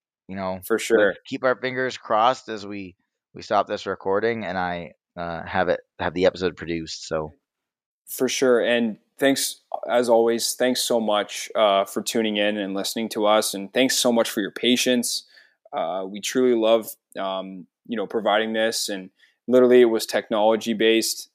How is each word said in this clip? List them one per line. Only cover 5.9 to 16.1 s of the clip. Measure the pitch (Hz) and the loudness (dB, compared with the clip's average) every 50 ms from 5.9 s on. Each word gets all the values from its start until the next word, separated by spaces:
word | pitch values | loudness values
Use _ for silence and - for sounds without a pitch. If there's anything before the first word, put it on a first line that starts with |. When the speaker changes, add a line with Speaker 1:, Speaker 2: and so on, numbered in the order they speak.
| _ - | _ -4
Speaker 1:
have | 87 90 78 | -2 -2 2
the | 90 92 | 4 4
episode | 92 - 85 92 90 80 | 2 2 2 -2 -2 -2
produced. | - 80 78 85 82 80 78 - - - - | -4 -6 -6 -6 -6 -6 -8 -10 -12 -8 -6
So. | 82 80 78 76 - _ _ _ _ _ _ _ _ _ _ _ _ _ _ - | -4 -4 -4 -6 -10 _ _ _ _ _ _ _ _ _ _ _ _ _ _ -16
Speaker 2:
For | - - 131 123 | -4 -2 -2 -2
sure. | - - 139 127 123 117 | 0 2 2 4 4 4
And | 90 110 120 120 117 113 101 - _ _ _ - | 4 2 2 2 0 -2 -4 -6 _ _ _ 0
thanks, | 143 139 135 131 - - - - _ _ - - - - | 0 0 2 0 -2 -6 -8 -10 _ _ -10 -10 -4 0
as | 107 120 123 117 | 0 0 4 4
always, | 117 117 117 117 117 117 110 - - | 4 4 4 4 2 0 -2 -4 -2
thanks | - 123 127 127 123 | -2 0 0 0 -2
so | - - 127 117 | -2 0 0 0
much, | 110 107 104 104 101 - - - - - - | 0 0 0 0 -2 -2 -6 -12 -12 -6 0
uh, | - 110 104 98 98 101 | 2 4 4 4 4 2
for | - - 110 | 0 -4 -6
tuning | 101 - - 120 110 107 104 104 | -6 -4 -2 -2 -2 0 0 0
in | 104 104 104 107 | 0 0 0 -2
and | 98 95 95 | -4 -6 -6
listening | 98 95 - - 117 113 107 | -6 -6 -6 -6 -6 -6 -6
to | - 117 107 | -4 0 2
us. | 104 107 107 107 - - | 4 4 4 2 0 -4
And | 98 98 95 - | -8 -10 -4 0
thanks | 120 131 131 127 - | 0 2 2 2 0
so | - 127 | 0 2
much | 117 117 110 - | 2 2 2 0
for | - 113 | -2 -4
your | 98 90 | -6 -6
patience. | - - - 120 127 120 - 127 127 120 117 - - - - _ _ - - _ _ _ _ _ - | -6 -4 0 0 2 2 2 2 0 0 0 -2 -6 -8 -10 _ _ -20 -20 _ _ _ _ _ -8
Uh, | 123 87 82 87 95 95 | -6 -6 -4 -6 -6 -8
we | 95 | -8